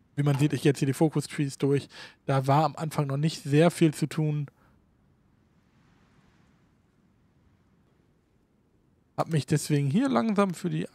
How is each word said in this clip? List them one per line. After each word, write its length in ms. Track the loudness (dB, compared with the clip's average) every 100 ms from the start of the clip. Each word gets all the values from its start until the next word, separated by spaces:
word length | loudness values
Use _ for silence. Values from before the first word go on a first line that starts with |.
| _ -2
Wie 80 |
man 120 | 0 2
sieht, 120 | 2
ich 100 | 2
gehe 80 | 2
jetzt 100 | 2
hier 60 | 0
die 60 |
Focus 360 | 0 0 0 -6
Trees 280 | -6 -6 -2
durch. 320 | -2 0 -4 -16 -20 _
Da 240 | -2 0 2
war 160 | 2
am 100 | 2
Anfang 320 | -2 -6 -4 -2
noch 100 | -2
nicht 280 | -2 -4
sehr 260 | 0 4 4
viel 240 | 4 2
zu 140 | 2 -4
tun. 400 | -2 -2 -2 -6 -12 _ _ _ _ _ _ _ _ _ _ _ _ _ _ _ _ _ _ _ _ _ _ _ _ _ _ _ _ _ _ _ _ _ _ _ _ _ _ _ _ _ _ _ _ _ -8
Hab 120 | -4
mich 180 | -2 0
deswegen 420 | -2 0 -2 0
hier 200 | 0 0
langsam 440 | 0 0 0 0
für 160 | -2 -6
die 200 | -6 -8